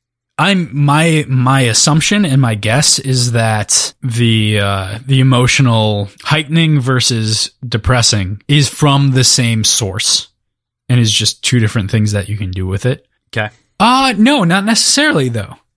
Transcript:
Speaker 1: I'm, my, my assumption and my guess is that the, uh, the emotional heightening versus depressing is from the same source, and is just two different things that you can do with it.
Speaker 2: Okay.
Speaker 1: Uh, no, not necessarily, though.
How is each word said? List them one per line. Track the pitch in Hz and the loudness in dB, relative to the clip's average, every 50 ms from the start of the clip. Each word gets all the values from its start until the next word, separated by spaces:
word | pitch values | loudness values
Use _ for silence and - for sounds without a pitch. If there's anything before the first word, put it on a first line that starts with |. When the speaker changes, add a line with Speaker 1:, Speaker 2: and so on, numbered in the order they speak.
| _ _ _ _ _ _ _ | _ _ _ _ _ _ _
Speaker 1:
I'm, | - 156 196 196 185 165 92 120 | -2 0 0 0 0 -2 -2 -2
my, | 147 143 147 143 156 160 165 160 151 147 - | 0 2 2 4 4 2 2 2 0 0 0
my | 135 127 123 127 135 135 | 0 0 2 2 2 2
assumption | 127 117 107 - - 151 147 160 - - 208 208 202 | 2 0 0 0 2 2 2 2 2 0 0 0 0
and | 147 131 139 | 2 2 2
my | 127 117 110 | 2 0 0
guess | 104 104 107 117 143 147 - - - | -2 -2 0 0 0 2 0 0 -2
is | - 131 131 123 123 123 | -2 -2 -2 -2 0 0
that | 117 117 113 110 110 107 104 - - - - - - _ | 0 0 0 0 0 -2 -2 -2 -2 -2 -4 -4 -8 _
the, | - 127 113 117 120 113 113 110 107 107 107 104 | -8 -6 -2 0 0 2 2 2 0 0 0 -2
uh, | 101 98 98 98 95 95 107 113 - | -2 -2 -2 -4 -6 -6 -10 -8 -4
the | 131 135 131 | 0 0 2
emotional | 131 131 131 123 127 120 - - 135 123 113 110 110 107 104 101 101 98 - - | 4 4 4 2 2 2 2 2 2 2 2 2 2 0 0 -2 -4 -8 -10 -10
heightening | - - 151 160 151 135 160 165 165 156 151 143 | -6 -4 -2 -2 -2 0 0 2 2 2 2 0
versus | 120 135 131 127 - - 123 113 110 107 110 - - - - _ 131 | 0 0 0 0 0 0 -2 -2 -2 -2 -2 -4 -4 -6 -10 _ -8
depressing | 117 - 110 - - 127 120 110 - 117 104 92 92 104 101 _ | -6 -6 -2 0 0 0 2 2 0 0 -2 -2 -4 -6 -8 _
is | - 143 151 135 - | 0 2 2 2 0
from | - - 151 143 139 139 143 139 | 0 0 2 2 2 2 2 2
the | 127 131 123 | 2 2 2
same | - - 135 123 117 113 110 104 | 2 2 0 0 0 0 0 0
source, | - - - 110 95 92 107 - - - - - - _ _ _ _ _ _ _ _ _ _ _ - | -2 -2 -2 -4 -4 -6 -4 -4 -2 -2 -4 -4 -8 _ _ _ _ _ _ _ _ _ _ _ -2
and | 123 123 | 0 2
is | 117 107 | 2 0
just | - - 107 - - - - | 0 -2 -2 -4 -6 -6 -4
two | - 127 120 | -2 0 0
different | 110 98 - 117 95 98 | 0 0 -2 -4 -4 -2
things | 117 110 107 104 | -2 0 0 0
that | 104 101 92 - | -2 -2 -4 -6
you | 107 | -8
can | 101 107 92 | -8 -8 -6
do | 90 95 92 | -6 -6 -6
with | 92 95 101 - | -4 -4 -4 -2
it. | 123 143 - _ _ _ _ _ _ - | -4 -4 -6 _ _ _ _ _ _ -8
Speaker 2:
Okay. | 113 107 104 - _ _ _ _ - | -6 -6 -6 -8 _ _ _ _ 0
Speaker 1:
Uh, | 196 233 254 262 269 262 220 | 2 2 2 2 2 0 2
no, | 185 214 269 302 262 180 | 2 2 2 2 2 2
not | 165 180 202 196 | 2 0 0 0
necessarily, | 220 226 - - - - 277 302 302 - 156 131 123 | 0 0 0 0 0 0 0 2 2 2 0 0 -2
though. | 117 110 95 - - - _ _ _ | -4 -6 -8 -10 -14 -20 _ _ _